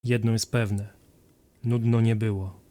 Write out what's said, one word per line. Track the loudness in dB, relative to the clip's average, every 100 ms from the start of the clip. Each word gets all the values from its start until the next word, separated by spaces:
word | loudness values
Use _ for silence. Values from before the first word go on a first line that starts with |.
Jedno | 0 0 0
jest | 0 -2
pewne. | -2 -2 -4 -6 -14 _ _ _ _ _ _
Nudno | -2 0 2 4
nie | 4 2
było. | 0 -2 -6 -12 _